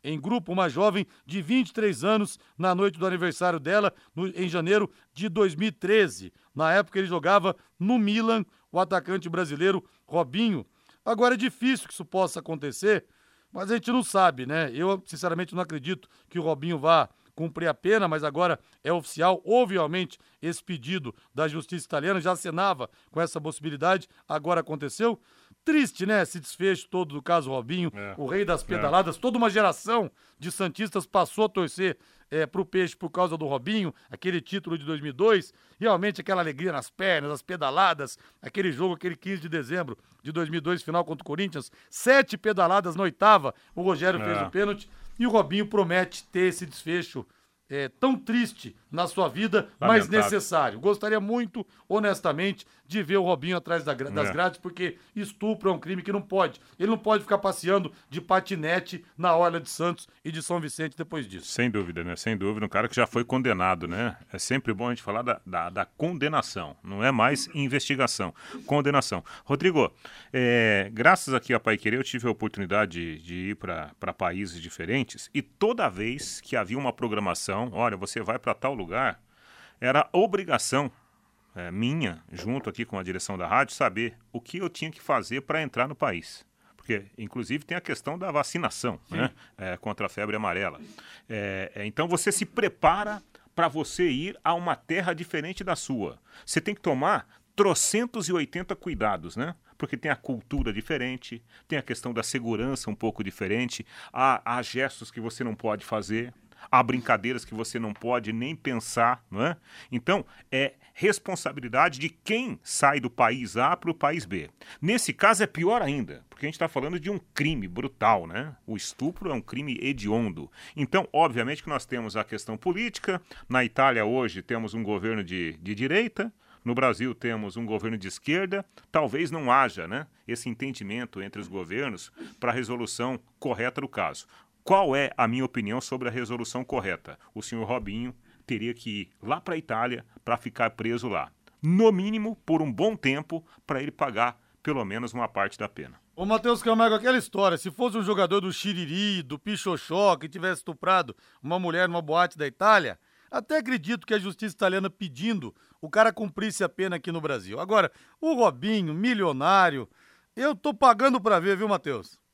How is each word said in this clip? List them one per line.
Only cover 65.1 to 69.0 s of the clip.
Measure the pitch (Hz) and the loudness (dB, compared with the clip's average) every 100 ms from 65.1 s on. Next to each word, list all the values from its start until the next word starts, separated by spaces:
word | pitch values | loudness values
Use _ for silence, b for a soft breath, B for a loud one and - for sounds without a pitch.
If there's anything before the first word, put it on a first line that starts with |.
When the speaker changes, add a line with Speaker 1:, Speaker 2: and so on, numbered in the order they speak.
| 107 | -4
Speaker 2:
da, | 123 113 - | -2 -4 -2
da, | 90 85 | -4 -4
da | 95 92 | -4 -6
condenação, | _ 160 170 143 151 - 98 76 - | _ -4 0 0 0 -2 -6 -10 -12
não | 90 98 | -12 0
é | 123 | 2
mais | 127 117 139 - 147 | 4 4 4 -2 -4
investigação, | 139 135 - 139 127 - 92 - B B - | 0 0 0 0 0 0 -4 -6 B B 0
condenação. | 147 143 147 | 2 4 2